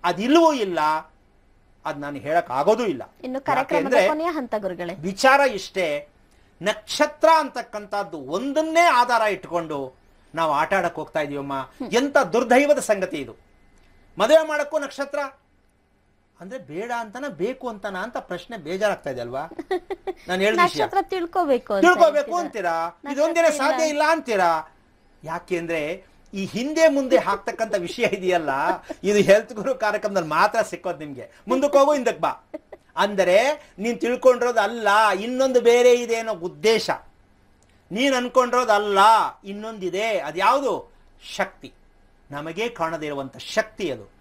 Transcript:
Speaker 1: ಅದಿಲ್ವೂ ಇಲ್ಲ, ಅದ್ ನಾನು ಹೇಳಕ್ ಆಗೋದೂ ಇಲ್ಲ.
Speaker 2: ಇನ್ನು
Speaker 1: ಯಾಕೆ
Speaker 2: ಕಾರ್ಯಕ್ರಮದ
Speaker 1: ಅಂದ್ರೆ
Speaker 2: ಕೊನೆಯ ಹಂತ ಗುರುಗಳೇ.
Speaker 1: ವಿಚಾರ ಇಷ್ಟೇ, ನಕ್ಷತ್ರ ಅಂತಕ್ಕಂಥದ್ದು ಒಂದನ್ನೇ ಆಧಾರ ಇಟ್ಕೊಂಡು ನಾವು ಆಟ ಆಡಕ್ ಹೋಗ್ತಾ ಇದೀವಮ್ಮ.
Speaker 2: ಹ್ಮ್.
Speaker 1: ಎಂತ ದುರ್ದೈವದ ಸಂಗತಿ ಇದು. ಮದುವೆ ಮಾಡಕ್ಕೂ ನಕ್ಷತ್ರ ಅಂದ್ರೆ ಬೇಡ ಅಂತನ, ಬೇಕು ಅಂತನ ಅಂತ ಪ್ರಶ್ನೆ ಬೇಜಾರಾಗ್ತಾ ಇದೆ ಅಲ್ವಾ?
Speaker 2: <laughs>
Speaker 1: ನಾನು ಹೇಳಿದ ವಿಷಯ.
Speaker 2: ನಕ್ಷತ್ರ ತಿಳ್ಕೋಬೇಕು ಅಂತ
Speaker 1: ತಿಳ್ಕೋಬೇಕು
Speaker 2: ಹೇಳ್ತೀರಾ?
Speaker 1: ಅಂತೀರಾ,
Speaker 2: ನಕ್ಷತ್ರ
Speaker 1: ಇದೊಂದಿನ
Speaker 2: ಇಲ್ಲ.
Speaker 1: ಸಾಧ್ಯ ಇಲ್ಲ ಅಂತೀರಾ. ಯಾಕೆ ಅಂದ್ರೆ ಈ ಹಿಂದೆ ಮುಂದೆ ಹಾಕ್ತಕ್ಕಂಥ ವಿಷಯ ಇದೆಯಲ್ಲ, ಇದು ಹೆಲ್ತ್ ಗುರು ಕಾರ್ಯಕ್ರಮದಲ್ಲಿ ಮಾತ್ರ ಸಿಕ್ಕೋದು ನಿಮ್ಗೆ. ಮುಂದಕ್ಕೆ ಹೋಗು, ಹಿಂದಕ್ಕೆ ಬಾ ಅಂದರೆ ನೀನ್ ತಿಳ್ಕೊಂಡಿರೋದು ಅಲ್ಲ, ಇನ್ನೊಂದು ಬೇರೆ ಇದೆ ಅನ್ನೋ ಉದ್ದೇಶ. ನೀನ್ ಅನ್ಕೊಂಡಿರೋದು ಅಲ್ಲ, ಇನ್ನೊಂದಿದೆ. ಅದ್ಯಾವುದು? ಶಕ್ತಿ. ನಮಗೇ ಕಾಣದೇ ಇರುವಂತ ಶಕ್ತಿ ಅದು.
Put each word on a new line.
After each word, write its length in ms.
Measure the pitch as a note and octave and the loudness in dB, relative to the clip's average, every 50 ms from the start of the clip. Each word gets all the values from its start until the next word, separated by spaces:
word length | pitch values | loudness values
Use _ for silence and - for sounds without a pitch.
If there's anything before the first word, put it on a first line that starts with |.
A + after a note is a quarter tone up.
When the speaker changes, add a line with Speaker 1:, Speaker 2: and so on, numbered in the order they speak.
| - | -2
Speaker 1:
ಅದಿಲ್ವೂ 500 | E3+ F3 E3 G#3 B3 C#4+ E4+ E4 D#4+ D4+ | -2 -2 -2 0 4 6 6 6 6 4
ಇಲ್ಲ, 260 | C4 A3 G3 F3 D#3+ D3+ D#3 D#3 D#3 - - _ _ _ _ _ _ _ _ _ _ _ _ _ _ _ | 2 -2 -4 -2 0 0 0 0 -2 -4 -10 _ _ _ _ _ _ _ _ _ _ _ _ _ _ _
ಅದ್ 140 | D3+ D3+ C#3+ | -10 -10 -8
ನಾನು 180 | C#3+ C#3+ D3 C#3 | -10 -10 -10 -10
ಹೇಳಕ್ 340 | - C#3+ D#3 F3 E3 - | -6 0 0 0 0 0
ಆಗೋದೂ 340 | B2 C3 D3 F3 A3 A3 B3 | 0 2 4 4 4 2 2
ಇಲ್ಲ. 180 | G#3+ D#3 B2 G#2+ - _ _ - | -4 -4 -6 -8 -14 _ _ -12
Speaker 2:
ಇನ್ನು 120 | B3+ B3+ | -10 -10
Speaker 1:
ಯಾಕೆ 100 | C4+ C#4 | -8 -4
Speaker 2:
ಕಾರ್ಯಕ್ರಮದ 400 | - C#4 B3+ C4+ - D#4 C#4+ C#4 | -2 -2 -2 0 0 0 -2 0
Speaker 1:
ಅಂದ್ರೆ 220 | C#4 B3 A#3 F#3 G3 | 2 4 4 4 4
Speaker 2:
ಕೊನೆಯ 200 | G#3 G#3 D#4+ F4 | 2 0 -2 -4
ಹಂತ 260 | E4+ D#4 C4 A#3 - G#3+ | -4 -4 -6 -6 -6 -6
ಗುರುಗಳೇ. 360 | G3 F#3 F3+ E3 F3+ E3+ F3 | -6 -6 -8 -8 -8 -10 -10
Speaker 1:
ವಿಚಾರ 460 | F#3+ D3 F3+ G3 - - C4 C4+ C#4 | -8 -8 -8 -6 2 4 4 6 6
ಇಷ್ಟೇ, 680 | C#4 C4+ A3+ F#3+ - - - F#3+ F3+ D#3+ D3 D3 D3 - _ _ _ _ _ _ _ _ _ _ | 4 2 0 -4 -10 -8 -6 -4 -4 -2 -4 -6 -8 -12 _ _ _ _ _ _ _ _ _ _
ನಕ್ಷತ್ರ 680 | D#3+ G3 - - - - - - D4+ D4 D4 - - D#4 E4 D#4+ | -4 -4 -4 -4 -8 -12 -2 -2 -2 -2 -2 2 4 4 6 4
ಅಂತಕ್ಕಂಥದ್ದು 840 | D4+ C4 - B3+ A3+ - - G#3+ G#3 G3 G#3+ G3+ G3+ - D#3+ D#3 | 2 0 -6 -10 -12 -10 -12 -14 -12 -8 -6 -6 -6 -6 -8 -14
ಒಂದನ್ನೇ 640 | C3+ B2+ D3+ F#3+ A#3+ C#4 C#4 D#4 D#4 D#4+ D#4+ E4 | -10 -6 -6 -4 -4 -2 -2 -2 -2 2 4 4
ಆಧಾರ 400 | E4+ E4+ C#4+ B3 B3 B3 B3 A3+ | 4 6 6 4 2 2 2 2
ಇಟ್ಕೊಂಡು 800 | A3 G#3+ G3 F3+ - - E3 F3 E3 D#3+ D#3 C#3+ C#3 B2+ - _ _ _ _ _ _ _ - | 2 0 -2 -4 -8 -6 -6 -4 -4 -4 -6 -8 -8 -8 -12 _ _ _ _ _ _ _ -4
ನಾವು 180 | D#3 E3 D#3 D3 | -2 0 0 2
ಆಟ 200 | C#3+ D#3 D#3+ G3 | 0 0 0 0
ಆಡಕ್ 220 | G3 F3 F3 E3+ | 0 0 -2 -4
ಹೋಗ್ತಾ 240 | - D3+ - _ D#3+ | -6 -12 -6 _ -4
ಇದೀವಮ್ಮ. 340 | D3+ C#3+ C#3+ C#3+ C#3 C#3 C#3+ | -4 -4 -6 -8 -8 -6 -6
Speaker 2:
ಹ್ಮ್. 380 | C3+ C3 - _ - C4+ A3 | -8 -8 -10 _ -14 -10 -2
Speaker 1:
ಎಂತ 260 | E3 A#3 C4+ C#4+ C#4 D4 | -2 0 0 2 2 0
ದುರ್ದೈವದ 600 | C4 - - A#3 B3+ A3+ A#3+ B3+ C#4+ C#4+ D4 C#4 | 0 2 0 -2 0 4 4 4 4 4 2 0
ಸಂಗತಿ 380 | - - A3 G3 F#3 F3 - D3+ | 2 -2 -2 -2 -2 -6 -6 -8
ಇದು. 340 | C3+ A#2+ G#2+ _ _ _ _ _ _ _ _ _ _ _ _ _ _ _ _ - | -10 -10 -14 _ _ _ _ _ _ _ _ _ _ _ _ _ _ _ _ -2
ಮದುವೆ 300 | F#3+ A#3 D4+ D#4+ D#4+ D#4 | 2 6 6 6 6 4
ಮಾಡಕ್ಕೂ 320 | D4+ D4 D4 D4 D#4 D4+ | -2 -4 -4 -2 -4 -4
ನಕ್ಷತ್ರ 400 | C#4+ C4+ - - C#4 C#4 C#4+ C#4+ C#4+ C4+ - _ _ _ _ _ _ _ _ _ _ _ _ _ _ _ _ _ _ _ _ _ | -4 -4 -8 -10 -10 -6 -4 -6 -6 -6 -10 _ _ _ _ _ _ _ _ _ _ _ _ _ _ _ _ _ _ _ _ _
ಅಂದ್ರೆ 180 | E3+ F#3+ A#3 C4 | -18 -16 -16 -16
ಬೇಡ 320 | F#3+ B2+ D3 E3+ G#3+ A#3+ A#3+ A#3 | -14 -12 -12 -10 -8 -6 -6 -8
ಅಂತನ, 260 | A#3 A3 G3 B3 C#4 - | -8 -10 -12 -12 -10 -10
ಬೇಕು 420 | F#3 C#3+ E3+ A3 B3+ B3+ - B3 | -8 -6 -6 -6 -6 -6 -10 -12
ಅಂತನ 280 | A3+ G3+ F#3+ G#3+ G3 F#3 | -12 -8 -10 -10 -8 -8
ಅಂತ 200 | F#3+ A#3 A#3+ A3+ | -8 -8 -8 -10
ಪ್ರಶ್ನೆ 400 | - - F#3 F3 - _ A#3+ G#3+ | -10 -8 -12 -12 -12 _ -16 -14
ಬೇಜಾರಾಗ್ತಾ 520 | D#3 D3 F3 F#3+ G#3+ G#3 F#3+ - - D3+ | -10 -8 -6 -2 0 -2 -2 -2 -6 -8
ಇದೆ 120 | C3+ B2 | -8 -8
ಅಲ್ವಾ? 280 | A#2 A#2+ B2 C3 D3 E3+ - - D4+ _ F#4+ F4+ - _ | -8 -8 -8 -8 -8 -10 -12 -14 -8 _ -6 -6 -6 _
Speaker 2:
<laughs> 400 | G4 - _ - F4+ - - - | -14 -12 _ -12 -12 -12 -8 -6
Speaker 1:
ನಾನು 140 | F#3 F#3 | -2 0
ಹೇಳಿದ 180 | F#3+ G#3 G#4+ E4+ | 0 2 2 4
ವಿಷಯ. 240 | F4 F4+ F4 D#4 - | 2 2 2 -2 -2
Speaker 2:
ನಕ್ಷತ್ರ 140 | E4+ - F#4+ | 0 0 -2
ತಿಳ್ಕೋಬೇಕು 720 | F#4 G4 - F#4 E4+ E4+ - F#4+ F4 D4 C4+ B3 - - G#3+ | -2 -2 -4 -6 -6 -4 -2 -2 0 2 0 0 0 -4 -2
ಅಂತ 120 | G3 D4+ | 4 4
Speaker 1:
ತಿಳ್ಕೋಬೇಕು 520 | F4 F4+ - F4 D#4 D4 D4 C#4+ C#4+ D#4+ F4+ | 4 6 6 6 4 4 0 -2 -2 -4 -6
Speaker 2:
ಹೇಳ್ತೀರಾ? 20 | |
Speaker 1:
ಅಂತೀರಾ, 480 | F4 D4 - A3+ F#3 F3 E3 E3 E3 E3+ | -6 -6 -8 -4 -4 -2 -2 -2 -4 -6
Speaker 2:
ನಕ್ಷತ್ರ 240 | - _ _ C#4+ | -8 _ _ -8
Speaker 1:
ಇದೊಂದಿನ 340 | C#4+ B3+ D4 E4 E4 E4+ E4 | -2 0 0 0 2 2 2
Speaker 2:
ಇಲ್ಲ. 120 | D#4+ D4 D4 | 2 2 2
Speaker 1:
ಸಾಧ್ಯ 320 | C4+ D4 D#4 C4 D#4+ D#4 | 0 0 0 2 0 0
ಇಲ್ಲ 120 | D4+ C#4+ D4+ D4+ | 0 0 2 2
ಅಂತೀರಾ. 680 | E4 D#4+ - A#3+ A3+ G3 F#3 E3+ E3 D#3+ D#3 - _ _ _ _ _ _ _ _ _ _ - | 2 0 0 -2 0 2 4 2 2 0 -2 -8 _ _ _ _ _ _ _ _ _ _ -12
ಯಾಕೆ 340 | D#3 E3 F3 E3+ - F#3 E3+ | -10 -10 -10 -6 -6 -6 -6
ಅಂದ್ರೆ 480 | E3+ E3 E3 D#3+ D3 D3 E3+ G3 - _ _ _ _ _ - | -4 -4 -4 -4 -4 -4 -6 -10 -12 _ _ _ _ _ -8
ಈ 120 | G3 G3 | -8 -8
ಹಿಂದೆ 420 | - - G3+ A#3+ C#4+ D#4 D#4+ D#4+ D#4+ | -6 -6 -6 -4 -4 0 4 4 4
ಮುಂದೆ 300 | D4 C#4 C4+ B3+ - - | 4 2 0 2 2 2
ಹಾಕ್ತಕ್ಕಂಥ 580 | - F#3 G3+ G3+ - - - - A3 A3 A3 G3+ | 2 2 -4 -4 -4 -10 -6 -6 -6 -4 -4 -4
ವಿಷಯ 260 | F3 E3+ - - A#3+ | -4 -6 -6 -2 -2
ಇದೆಯಲ್ಲ, 460 | G3+ F#3+ G#3 F#3 F3+ F3+ E3+ D#3+ D3 C3+ C3+ D3+ E3+ G#3 - - - G#3+ - - | -2 -2 -2 -2 0 0 0 0 -2 -2 -2 -2 -2 -4 -4 -6 -14 -16 -8 -2
ಇದು 160 | F3+ G#3 G#3 | 0 2 2
ಹೆಲ್ತ್ 340 | F#3+ - F#3+ G#3+ A3+ - B3+ | 6 6 6 4 4 -2 -10
ಗುರು 220 | G#3+ G3 C4+ C4 | -8 -4 -4 -4
ಕಾರ್ಯಕ್ರಮದಲ್ಲಿ 540 | - - G#3+ G3+ G#3+ - G#3 G3 F#3+ E3+ D#3 | -2 -2 -2 -2 -2 -4 -2 -2 -2 -4 -2
ಮಾತ್ರ 320 | D3+ D#3+ F#3 G#3 G#3 A3+ | 0 2 2 2 2 0
ಸಿಕ್ಕೋದು 360 | G#3+ - - E3+ - F#3 E3+ D3 | -2 -2 -4 -10 -8 -8 -8 -8
ನಿಮ್ಗೆ. 320 | D#3 D3 C#3 B2 A2 - _ _ _ - | -10 -14 -12 -14 -16 -18 _ _ _ -2
ಮುಂದಕ್ಕೆ 300 | B3 C4+ C#4 C#4+ C#4+ C#4+ | -2 0 0 4 4 4
ಹೋಗು, 160 | C#4 C#4+ D4+ | 6 6 4
ಹಿಂದಕ್ಕೆ 280 | C#4+ B3 A3+ G#3 - | 2 0 -2 -2 -2
ಬಾ 260 | E3 D3 B2+ - _ _ - - _ _ - - _ _ _ D#3 | -4 -4 -4 -6 _ _ -18 -18 _ _ -20 -20 _ _ _ -2
ಅಂದರೆ 760 | F3+ G3+ G#3 F#3+ F#3+ F3 F3+ G3+ A#3+ C4+ D4+ D4 - - _ - | -2 -2 2 0 2 4 4 4 4 2 0 -4 -8 -20 _ -6
ನೀನ್ 220 | G3 A#3 A#3+ - | -4 -4 -4 -2
ತಿಳ್ಕೊಂಡಿರೋದು 580 | - F4 E4+ - - C4 B3 A#3+ A#3+ B3 A#3+ A3 | -2 -2 -2 4 4 4 4 6 2 0 2 2
ಅಲ್ಲ, 500 | G3+ G#3 A#3 A#3 A3 G3+ G3+ G#3 A3 G#3+ | 0 0 -2 -2 0 2 4 4 4 4
ಇನ್ನೊಂದು 520 | G3 F#3+ G#3 A#3 B3+ B3+ C4+ C4+ B3+ B3 | 2 0 -2 -4 -2 0 0 2 2 4
ಬೇರೆ 320 | A3+ A#3 A#3 A#3+ A#3+ B3 A#3+ | 4 6 4 6 6 6 6
ಇದೆ 220 | B3 A#3+ A3+ A#3 | 4 2 -2 -4
ಅನ್ನೋ 180 | A3+ A3+ A3 G#3+ | -4 -2 -6 -6
ಉದ್ದೇಶ. 560 | F3 E3 F3+ D#3 D3 D3+ G#3+ A3+ G#3+ - - C#3+ - - - _ _ _ _ _ _ _ _ _ _ _ _ _ _ _ _ | -6 -8 -12 -12 -2 2 2 2 2 0 -2 -6 -6 -6 -20 _ _ _ _ _ _ _ _ _ _ _ _ _ _ _ _
ನೀನ್ 220 | E3+ G#3+ C4 C#4+ C4+ | -4 0 0 2 2
ಅನ್ಕೊಂಡಿರೋದು 580 | B3 B3 B3 A#3+ C4 B3 A#3+ A#3+ B3 B3+ A3 | 2 -2 0 2 2 2 4 2 0 2 4
ಅಲ್ಲ, 280 | G#3+ G3+ G#3+ G#3 G3+ G3 G3 G#3+ A3+ G#3+ F3+ C#3 - _ _ | 2 2 2 2 4 6 8 8 8 6 4 0 -4 _ _
ಇನ್ನೊಂದಿದೆ. 720 | G3 G3 G#3 G#3+ A3 A3+ G#3+ F#3 F3+ E3 F#3 G#3+ A3+ G#3+ F#3 | -14 -12 -12 -12 -12 -12 -8 -8 -6 -4 -2 -2 -2 -2 -2
ಅದ್ಯಾವುದು? 760 | C#3 D3 D#3 E3+ F#3+ G#3 B3 C#4 C#4+ B3 F#3+ C#3 - - _ _ _ _ _ _ - - - | -4 -4 -4 0 2 2 2 2 0 -2 -4 -4 -6 -12 _ _ _ _ _ _ -20 -18 -6
ಶಕ್ತಿ. 380 | - G3 - - - - A#2 _ _ _ _ _ _ _ _ _ _ _ _ | -6 -6 -6 -6 -18 -20 -20 _ _ _ _ _ _ _ _ _ _ _ _
ನಮಗೇ 380 | C#3+ C#3+ D3+ D#3+ E3 E3+ A3 A#3+ | -12 -12 -10 -10 -6 -6 -6 -6
ಕಾಣದೇ 360 | A#3 - E3 D#3+ E3 D#3+ D3+ | -4 -4 -6 -4 -4 -6 -8
ಇರುವಂತ 320 | D3+ D3 C#3 C3+ C3 - B2 | -8 -8 -8 -8 -10 -12 -16
ಶಕ್ತಿ 540 | - - - G#3+ G#3+ - - _ G#3 E3 | -16 -8 -4 -4 -4 -4 -6 _ -6 -6
ಅದು. 200 | C3 A2+ G2+ - _ _ | -6 -8 -12 -20 _ _